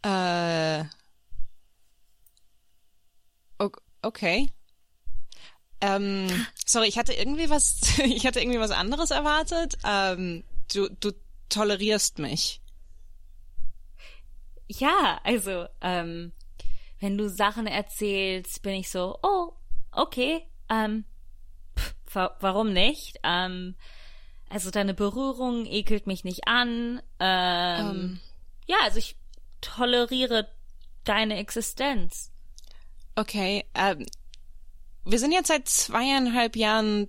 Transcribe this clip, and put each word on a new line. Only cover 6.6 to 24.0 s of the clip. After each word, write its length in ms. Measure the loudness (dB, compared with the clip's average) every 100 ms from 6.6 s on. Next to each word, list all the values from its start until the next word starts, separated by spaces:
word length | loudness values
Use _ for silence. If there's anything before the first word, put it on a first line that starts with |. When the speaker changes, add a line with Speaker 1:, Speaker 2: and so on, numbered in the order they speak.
| 0
Speaker 1:
sorry, 220 | 2 4
ich 100 | 4
hatte 160 | 2
irgendwie 360 | 2 0 2 4
was, 480 | 6 4 2 2 4
<laughs> 40 |
ich 220 | 4 4 2
hatte 140 | 2
irgendwie 200 | 0 0
was 120 | 0
anderes 400 | 0 0 0 0
erwartet. 640 | 2 2 2 2 0 -2 -2 0
Ähm, 580 | 2 2 0 -4 -6 0 2 2
du, 160 | 2 0
du 220 | 0 -4 -4 -18 -20 -4
tolerierst 680 | 0 2 2 2 2 2 -2
mich. 440 | -4 -2 -2 -4 -14 -18 -18 -18 -18 -18 -18 -18 -8 4 4 4 -12 -16 -18 -18 -16 -16 -16 -16 -12
Speaker 2:
Ja, 520 | 0 4 6 4 2
also, 440 | 0 0 0 -4 -6 -4
ähm, 500 | 0 0 -2 -6 -10 -14 -16 -2 4 4 2 -6
wenn 180 | -2 0
du 100 | -2
Sachen 380 | 2 2 2 -2
erzählst, 960 | -2 -4 -4 -2 0 0 -2 -6 -8
bin 100 | -4
ich 160 | -4 -4
so, 300 | -4 -4 0
oh, 300 | 2 2 0 -8 2 4 4 2
okay, 500 | 0 0 0 0 -4 -16 -2
ähm, 360 | 0 0 -2 -6 -14 -16 -16 -18 -16 -6 -4
pff, 180 | -4 -6 -6
wa-, 220 | -2 -2 0
warum 340 | 0 2 2
nicht? 460 | 6 6 4 -8 -4
Ähm, 520 | 0 0 0 -4 -8 -10 -14 -16